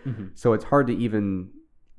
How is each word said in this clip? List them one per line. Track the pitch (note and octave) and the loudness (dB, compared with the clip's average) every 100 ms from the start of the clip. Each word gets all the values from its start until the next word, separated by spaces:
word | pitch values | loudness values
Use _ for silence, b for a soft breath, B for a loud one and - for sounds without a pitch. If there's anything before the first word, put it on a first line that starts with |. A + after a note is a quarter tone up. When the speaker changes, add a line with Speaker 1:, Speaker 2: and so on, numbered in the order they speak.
| C#3 | -10
Speaker 1:
Mm-hmm. | G#2+ G2 | -8 -10
Speaker 2:
So | - B2 | -2 2
it's | A2 | 2
hard | - C#3+ B2 | 4 2 2
to | G#2+ | 0
even | A#2 G#2+ G2+ F#2+ F#2 - _ _ _ | 0 0 0 -2 -6 -16 _ _ _